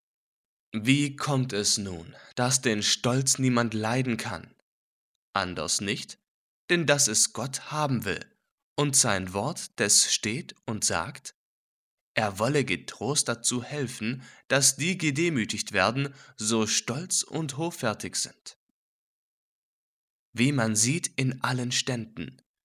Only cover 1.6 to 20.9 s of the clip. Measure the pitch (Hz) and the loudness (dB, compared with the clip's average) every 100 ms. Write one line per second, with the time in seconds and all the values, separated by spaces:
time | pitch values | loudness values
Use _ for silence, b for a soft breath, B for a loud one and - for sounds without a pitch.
1.6 | 101 - 98 87 82 - B - 123 131 | 0 -2 -4 -8 -12 -18 B -2 2 2
2.6 | 135 107 101 - 123 127 135 - 131 123 | 2 2 0 0 2 2 2 2 4 4
3.6 | 120 110 110 123 127 113 110 87 - _ | 2 0 0 0 0 -2 -4 -8 -12 _
4.6 | _ _ _ _ _ _ _ 98 92 90 | _ _ _ _ _ _ _ -2 -2 -4
5.6 | 78 - 101 104 - - _ _ _ _ | -2 -2 -2 -4 -6 -16 _ _ _ _
6.6 | - 175 147 143 120 110 - - 131 131 | -2 0 2 2 4 2 0 0 -8 -8
7.6 | - 151 147 120 98 82 - _ _ _ | -8 -4 0 0 0 -4 -6 _ _ _
8.6 | _ - 147 135 123 98 92 95 123 175 | _ -2 2 4 4 2 -2 -4 -4 -4
9.6 | - - 104 - - - 107 123 - - | -10 -2 4 4 4 0 -2 -4 -8 -14
10.6 | - 107 - 92 82 - - - _ _ | -8 -4 -2 0 -4 -8 -16 -20 _ _
11.6 | _ _ _ _ _ - 107 95 113 147 | _ _ _ _ _ -2 0 2 2 2
12.6 | 107 87 - - 107 147 - 113 - 123 | 2 -2 -4 -6 -2 0 0 -2 -2 -2
13.6 | 117 147 123 - 107 131 B B - 131 | -4 -6 -6 -4 -6 -6 B B 0 4
14.6 | 143 - 160 190 156 139 175 143 104 104 | 4 2 0 2 2 2 2 2 0 -2
15.6 | - 101 98 127 139 139 B B 107 113 | -2 4 4 2 -4 -6 B B 0 2
16.6 | 107 - - 123 180 - - 156 160 127 | 2 0 -2 -6 -2 -4 -2 -4 -4 -4
17.6 | 165 - 117 104 98 - - - - - | -6 -2 -4 -4 -6 -6 -6 -8 -20 -20
18.6 | _ _ _ _ _ _ _ _ _ _ | _ _ _ _ _ _ _ _ _ _
19.6 | _ _ _ _ _ _ _ 110 127 143 | _ _ _ _ _ _ _ 2 2 4
20.6 | 113 104 113 | 2 2 2